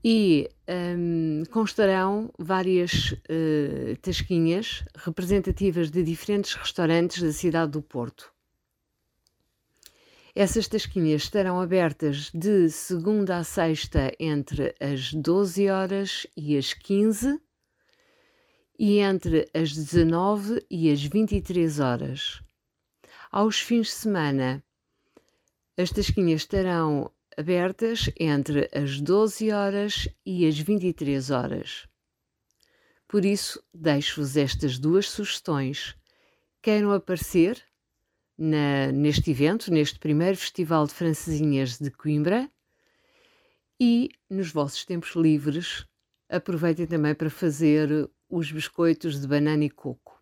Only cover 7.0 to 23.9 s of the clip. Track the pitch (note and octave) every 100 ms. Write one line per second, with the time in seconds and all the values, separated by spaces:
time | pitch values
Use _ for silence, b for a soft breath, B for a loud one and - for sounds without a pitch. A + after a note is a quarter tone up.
7 | F3 F3 E3 D3 F3+ E3 D#3+ D3+ D3 C3
8 | A#2 - - _ _ _ _ _ _ _
9 | _ _ _ _ _ _ _ b b b
10 | b b b - G3 A3+ G#3 G#3+ - F#3+
11 | D#3+ D3+ - G#3 F#3 F3+ F3+ F#3 E3 D3
12 | D3+ C#3+ D3 E3 F#3+ G3+ E3 D#3 - F3+
13 | F3 G#3+ F#3+ F3 D#3+ - E3 D#3 - D3+
14 | C3+ - D#3+ D3 C#3 C#3+ C#3 - C#3 C3+
15 | C3 D#3 D3 F#3 G3 F3+ G3 F#3+ F#3+ G3
16 | G3 - - - D3 C#3+ C3+ - - G3
17 | A3 G#3 C4 D4 _ _ _ _ _ _
18 | _ _ _ _ _ _ _ - G#3 G#3
19 | G3+ F#3+ - D#3+ - D#3+ D#3+ D3+ D3 E3+
20 | E3 E3 G3 G#3 G3+ A#3+ - F3 D#3+ D3
21 | C#3+ G3+ A3 G3+ - F3+ E3 D3 C3 A#2+
22 | C3+ C3 - - - _ _ _ _ _
23 | B B B G3 G#3+ G#3+ - A#3 A3